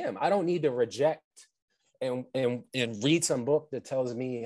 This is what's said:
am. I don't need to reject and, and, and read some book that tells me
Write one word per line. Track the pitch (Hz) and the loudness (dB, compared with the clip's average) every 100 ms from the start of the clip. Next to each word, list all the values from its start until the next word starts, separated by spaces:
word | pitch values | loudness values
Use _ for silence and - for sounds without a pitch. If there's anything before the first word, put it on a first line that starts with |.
| 330 | -4
am. | 95 | -2
I | 156 | 2
don't | 202 170 | 2 2
need | 175 | 0
to | 147 | 0
reject | 123 113 107 151 - _ - - _ _ _ _ _ | 2 0 2 0 0 _ -20 -20 _ _ _ _ _
and, | 135 127 127 | -4 -4 -4
and, | 135 123 123 - | -2 0 -2 -6
and | 131 117 107 | -2 -2 0
read | 131 165 | 2 4
some | 165 139 120 | 2 0 2
book | 151 147 | 0 0
that | 127 - | -8 -4
tells | 135 127 | -2 -2
me | 117 127 120 | -2 -4 -6